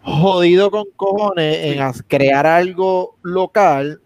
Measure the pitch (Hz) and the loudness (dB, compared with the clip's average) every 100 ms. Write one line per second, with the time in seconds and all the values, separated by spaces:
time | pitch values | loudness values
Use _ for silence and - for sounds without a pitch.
0 | 92 147 190 185 175 180 202 208 202 - | -4 0 2 2 4 4 2 -2 -8 -6
1 | 196 202 208 180 151 160 160 139 135 127 | -4 -2 -2 -2 -2 -2 -4 -4 -4 -6
2 | - 139 139 139 156 170 180 180 190 185 | -6 0 2 2 4 2 0 -2 -2 -2
3 | 185 _ 175 185 185 214 190 139 143 151 | -4 _ -6 -4 -2 2 2 2 -4 -10